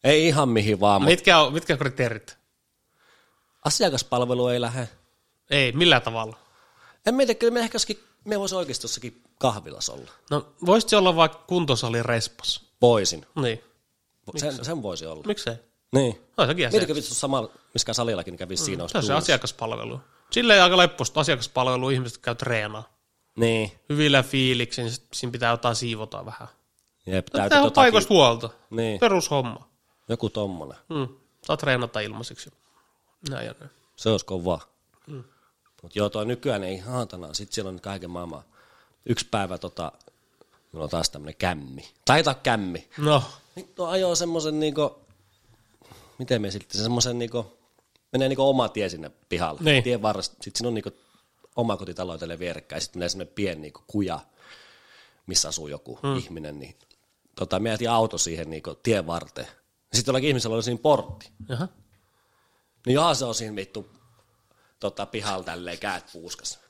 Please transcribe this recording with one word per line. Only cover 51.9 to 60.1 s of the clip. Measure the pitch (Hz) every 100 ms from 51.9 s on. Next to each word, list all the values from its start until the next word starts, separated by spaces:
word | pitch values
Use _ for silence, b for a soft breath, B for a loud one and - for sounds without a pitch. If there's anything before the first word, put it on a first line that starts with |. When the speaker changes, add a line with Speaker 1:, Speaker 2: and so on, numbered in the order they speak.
| 85 92 80
Speaker 1:
tälle | 82 85
vierekkäin. | 87 78 _ 78
Sit | - 90
menee | 87
semmonen | 95 85
pieni | - 98 80
niinku | 76 - _
kuja, | 104 92 76 - b b b b b b b b b -
missä | 90 76
asuu | 80 76
joku | 71 - 60
Speaker 2:
Mm. | 139 131
Speaker 1:
ihminen, | - 82 76 73
niin | 67 - _ _ _ _ _ -
tota, | 95 95
me | 113
jätin | 107 117
auto | 117 113 -
siihen | - 82 78
niinku | 80 85 -
tien | - 107 82
varteen. | 85 - - - - _ _ _
Sitten | - 127